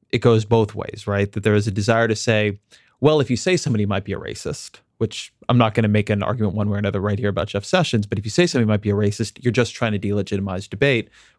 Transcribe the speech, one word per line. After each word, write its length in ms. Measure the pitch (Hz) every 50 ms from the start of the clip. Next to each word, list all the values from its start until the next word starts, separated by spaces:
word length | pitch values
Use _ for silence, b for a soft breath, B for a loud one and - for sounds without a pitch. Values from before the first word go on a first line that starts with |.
| _ _
it 80 | - 117
goes 260 | - 123 117 110 107
both 300 | 104 113 113 110 104 -
ways, 320 | 101 95 - - - -
right? 240 | - 101 101 101 101
That 140 | - 104 101
there 100 | 110 107
is 140 | 104 104 113
a 40 | 98
desire 360 | 101 104 110 113 113 117 113
to 80 | 110
say, 420 | - - - 113 107 107 107 101 101 _ b b b b b b b
"Well, 200 | - 147 156 151
if 100 | 131 -
you 60 | 127
say 200 | 113 - 185 185
somebody 300 | 170 - - 120 104 104
might 180 | 101 101 101 98
be 80 | - 95
a 60 | -
racist," 640 | - - - - - - 73 - - - - - _ _ _ _
which 340 | 113 107 - - - - _ _ - -
I'm 80 | 123
not 180 | 120 117 110 -
gonna 140 | - 113 104
make 220 | 104 107 101 -
an 140 | 107 101 98
argument 320 | - 110 120 107 101 90
one 120 | 104 101 104
way 60 | 101
or 40 | 101
another 220 | 104 104 98 101
right 180 | 92 104 104 101
here 100 | 117 104
about 180 | 98 - 87
Jeff 180 | 104 - 101 101
Sessions, 400 | - - 185 160 - - 113 101
but 140 | - - 101
if 80 | 101
you 40 | 110
say 160 | - - 175
somebody 200 | 170 - 131 113
might 140 | 107 107 101
be 100 | 104 104
a 40 | 101
racist, 480 | 101 104 101 101 - 113 - - - -
you're 100 | 120 104
just 200 | 120 120 - -
trying 200 | - 123 113 104
to 60 | 101
delegitimize 680 | 98 101 101 104 95 - 101 98 98 98 92 92 101 -
debate, 400 | - 104 139 143 135 113 101 b b b b b b